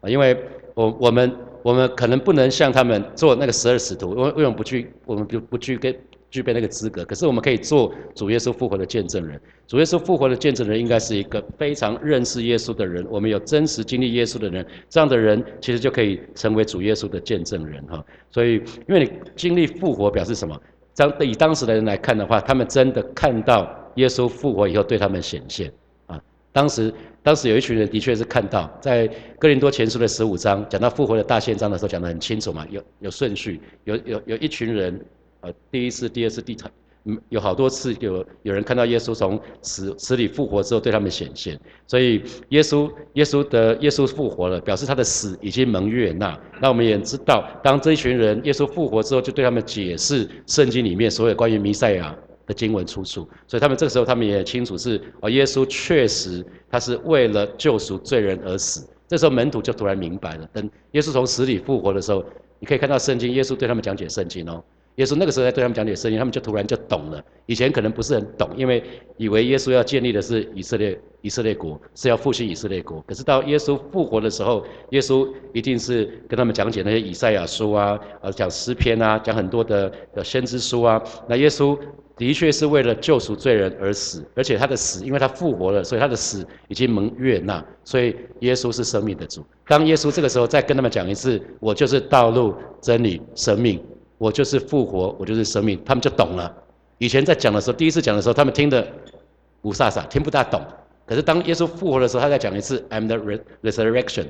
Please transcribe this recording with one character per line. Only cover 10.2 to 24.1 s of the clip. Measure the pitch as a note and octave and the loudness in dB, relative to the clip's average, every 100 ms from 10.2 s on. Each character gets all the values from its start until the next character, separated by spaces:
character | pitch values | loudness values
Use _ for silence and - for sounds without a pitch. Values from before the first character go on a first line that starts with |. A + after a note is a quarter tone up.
| C3 | 2
的 | |
见 | B2 D3+ | 2 0
证 | B2+ G#2 | 0 0
人 | A2 | 0
应 | A#2 | 2
该 | A2+ | 2
是 | A2+ | 0
一 | G#2 | -4
个 | G2+ G#2+ - - | -4 -6 -8 -6
非 | D3 | -4
常 | D3 - A#2+ | -2 -4 -2
认 | D3+ C3+ | 0 0
识 | A#2+ B2 | 0 -2
耶 | A#2 A#2 | 0 0
稣 | A#2 | -2
的 | A2 F#2+ | -6 -4
人， | F2 F2 | -6 -6
我 | G#2+ | -2
们 | A2 | 0
有 | G2+ | -2
真 | - D3+ D#3 | 0 2 2
实 | A2+ | -2
经 | G#2+ B2+ | -4 -2
历 | B2+ | 0
耶 | A#2+ | 0
稣 | A#2 A#2+ | -2 -4
的 | G#2 | -6
人， | F2+ F#2 - - | -6 -8 -16 -2
这 | D#3+ | 2
样 | D3+ | 4
的 | |
人 | A#2+ A2 G#2+ - - | 6 4 4 0 -8
其 | - | -4
实 | A#2+ | -2
就 | C3 | 0
可 | B2+ | 2
以 | G#2 F2+ - | 0 0 -8
成 | - A2 | -4 0
为 | A2 | 2
主 | A2 F2+ | 0 0
耶 | G2+ | -2
稣 | G#2+ G#2 | -2 -2
的 | F#2 | -8
见 | - G2+ | -4 -4
证 | E2 F#2+ D#2 | -4 -8 -8
人 | C#2+ C#2+ | -12 -12
哈。 | D#2+ - - _ | -12 -14 -20 _
所 | B2 | 0
以， | A#2+ A2+ - - - | 2 2 -2 -10 2
因 | |
为 | F#3+ | 4
你 | B2+ - - - | 2 -2 -16 -4
经 | F3+ | 0
历 | F3 D3+ | 2 2
复 | - F#3+ | 0 -2
活 | G#2 G2+ | 2 0
表 | G2+ | 0
示 | F2+ | -2
什 | A2 E2 | -4 -6
么？ | C#2+ _ _ _ - | -10 _ _ _ 2
当-， | D3 D3 | 2 2
以 | C#3 | -2
当 | A2 D#3+ | 2 2
时 | D3+ A#2 | 2 2
的 | |
人 | A2 | 2
来 | G#2+ | 2
看 | G2 - A2 | 0 0 0
的 | |
话， | G2 A2 | 2 2
他 | - | 2
们 | C3+ A#2 | 0 2
真 | C#3 C3 | 4 4
的 | A#2+ - | 2 -4
看 | - D3+ A#2 | 0 2 2
到 | A2 A2+ - - - - | 4 4 4 -6 -6 2
耶 | |
稣 | B2+ | 2